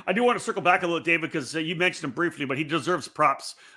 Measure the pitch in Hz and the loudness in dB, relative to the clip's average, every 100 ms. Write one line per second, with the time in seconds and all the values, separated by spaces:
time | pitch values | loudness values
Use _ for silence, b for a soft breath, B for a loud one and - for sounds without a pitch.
0 | - 190 240 202 - 196 170 185 175 170 | -2 2 2 2 -2 0 4 4 2 0
1 | 151 165 160 160 123 160 160 170 180 - | 2 2 0 -4 -4 -4 -4 0 0 -2
2 | 147 117 170 - 135 135 151 160 143 175 | -6 -2 -2 -2 -4 -4 -2 -2 0 -2
3 | - - 151 139 - B B | -4 2 2 2 -6 B B